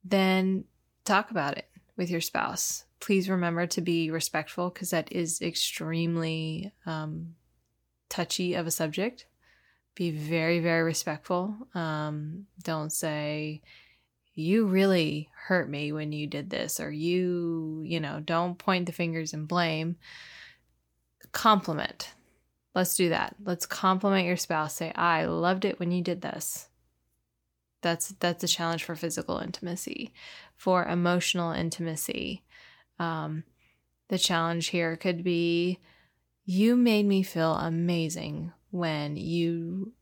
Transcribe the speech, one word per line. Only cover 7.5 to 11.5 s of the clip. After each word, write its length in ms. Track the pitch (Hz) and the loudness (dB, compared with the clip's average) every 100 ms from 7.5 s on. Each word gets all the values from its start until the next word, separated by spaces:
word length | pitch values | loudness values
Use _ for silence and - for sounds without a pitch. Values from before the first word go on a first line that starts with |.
| _ _ _ _ _ _ | _ _ _ _ _ _
touchy 460 | - 170 - 180 | -6 -4 -2 0
of 120 | 175 170 | 0 -2
a 40 | |
subject. 560 | - 160 151 208 247 - _ _ _ _ _ _ | -2 -2 -2 -4 -4 -20 _ _ _ _ _ _
Be 160 | - 175 | -4 -2
very, 500 | 156 151 165 160 170 | -2 -2 0 2 4
very 220 | 170 165 | 4 2
respectful. 880 | 165 160 - 151 - 180 190 | 2 0 -4 -6 -2 -2 -2